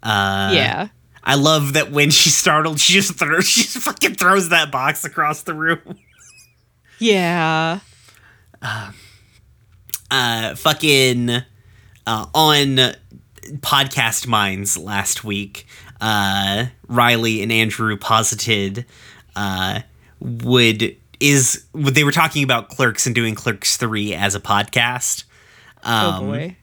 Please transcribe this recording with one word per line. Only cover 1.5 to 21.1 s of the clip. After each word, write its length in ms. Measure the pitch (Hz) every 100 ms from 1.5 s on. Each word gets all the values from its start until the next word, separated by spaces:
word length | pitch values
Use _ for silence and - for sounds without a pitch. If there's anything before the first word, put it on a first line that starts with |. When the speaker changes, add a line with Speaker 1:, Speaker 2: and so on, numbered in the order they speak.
| 156 143
Speaker 1:
that 160 | 143 143
when 180 | 143 147
she's 240 | 147 165
startled, 460 | - - 156 156 151
she 140 | -
just 240 | 185 196 170
throws, 280 | 151 160 185
<laughs> 0 |
she 120 | -
just 160 | - 254
fucking 340 | 302 294 -
throws 340 | 202 180 196 170
that 220 | 170 151
box 320 | 131 135 156
across 380 | 156 - 151 151
the 100 | -
room. 460 | 156 160 165 - - _ _ - - _ _ _ _ _ -
Speaker 2:
Yeah. 840 | 226 196 175 175 160 160 165 180 - - - _ _ _ _ _
Speaker 1:
Uh, 300 | - 110 101 - - - _ _ _ _ _ _ _ - -
uh, 440 | 135 123 117 110
fucking, 760 | - 156 151 156 139 131 123 120
uh, 120 | 120 127 _ - - - _ - 110 -
on 420 | 151 156 147 139 131 127 - - - _ - - 147
Podcast 680 | - 143 135 - 113 - 127
Minds 520 | 113 101 95 101 -
last 440 | 85 101 95 -
week, 440 | 107 101 98 - - - - -
uh, 680 | 110 107 98 98 98 101 123 - -
Riley 540 | 120 120 117 113 110
and 100 | 104
Andrew 440 | 113 110 - 110 104
posited, 880 | - 110 113 104 - 107 98 98 120 - - - _ -
uh, 440 | 101 95 92 104 - _ _ _
would, 760 | 127 117 120 123 117 110 113 - _